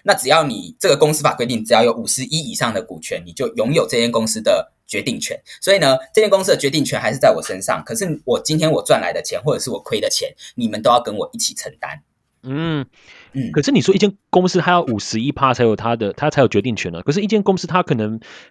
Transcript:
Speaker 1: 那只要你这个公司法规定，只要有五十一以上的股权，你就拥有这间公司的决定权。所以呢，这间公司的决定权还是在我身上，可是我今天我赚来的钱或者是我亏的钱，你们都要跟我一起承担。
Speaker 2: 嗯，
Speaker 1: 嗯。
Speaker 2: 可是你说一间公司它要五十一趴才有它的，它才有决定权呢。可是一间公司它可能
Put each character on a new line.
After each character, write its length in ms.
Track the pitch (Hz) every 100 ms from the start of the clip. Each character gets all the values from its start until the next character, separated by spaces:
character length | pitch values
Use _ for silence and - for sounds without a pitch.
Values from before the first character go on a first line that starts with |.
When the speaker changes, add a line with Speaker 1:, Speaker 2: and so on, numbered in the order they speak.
Speaker 1:
那 100 | 202
只 140 | 190 127
要 160 | 160
你 320 | 147 104 - -
这 100 | 190
个 80 | 143
公 160 | 151
司 120 | 151
法 100 | 147
规 100 | -
定， 200 | 120 117
只 100 | 107
要 80 | 113
有 100 | 120
五 140 | 117 113
十 160 | -
一 160 | 127 -
以 160 | 127
上 180 | 95 120
的 80 | 101
股 200 | - 82
权， 200 | - 87 85
你 60 |
就 200 | 82 -
拥 180 | 113 113
有 120 | 156 98
这 100 | 120
间 140 | 117
公 120 | 117
司 160 | 110 110
的 320 | 107 - - _ -
决 160 | -
定 160 | 190 -
权。 180 | - - _ -
所 140 | -
以 40 | 196
呢， 180 | 143 131 -
这 60 | 214
间 100 | 214
公 140 | 190
司 80 | 190
的 40 | 139
决 140 | 135
定 140 | 151
权 160 | - 113
还 120 | 113
是 60 | 131
在 140 | 131
我 100 | 82
身 180 | - 92
上， 220 | - 104
可 120 | - 117
是 240 | 190 147
我 160 | - 110
今 160 | - 156
天 140 | 160
我 100 | -
赚 160 | - 131
来 120 | 87
的 80 | 85
钱 200 | - 92
或 100 | 135
者 40 | 113
是 100 | -
我 100 | -
亏 200 | - 107
的 80 | 104
钱， 240 | - - - -
你 140 | - 117
们 120 | 107
都 80 | 120
要 140 | 120
跟 140 | 113 104
我 120 | -
一 60 | 113
起 140 | -
承 180 | - - -
担。 220 | 139 147 _ _ _ _
Speaker 2:
嗯， 420 | 127 143 165 151 131 _ _ - -
Speaker 1:
嗯。 180 | 135 113
Speaker 2:
可 80 | 151
是 100 | 147
你 80 | 240
说 120 | 139
一 60 | 196
间 180 | 202 - -
公 160 | 185 180
司 140 | 180
它 100 | 180
要 120 | 175
五 160 | 139 104
十 200 | - 110
一 120 | 131
趴 200 | - 135
才 120 | 120
有 100 | 117
它 220 | 101 117 117
的， 160 | 101
它 180 | - 151
才 120 | 147
有 40 | 117
决 160 | 131
定 140 | 123 107
权 160 | 90
呢。 100 | 85
可 80 | 98
是 100 | 165
一 60 | 202
间 160 | 214
公 140 | 202 185
司 100 | 165
它 160 | 180
可 140 | 175 127
能 240 | 107 110 - - -